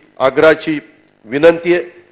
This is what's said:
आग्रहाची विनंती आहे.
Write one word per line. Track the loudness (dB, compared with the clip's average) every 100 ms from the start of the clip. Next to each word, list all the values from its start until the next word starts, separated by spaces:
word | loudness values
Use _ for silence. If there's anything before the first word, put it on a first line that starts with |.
| _ -4
आग्रहाची | -4 2 2 2 -4 -8 -10 _ _ _
विनंती | -10 2 2 2 -2
आहे. | -4 -4 -18 _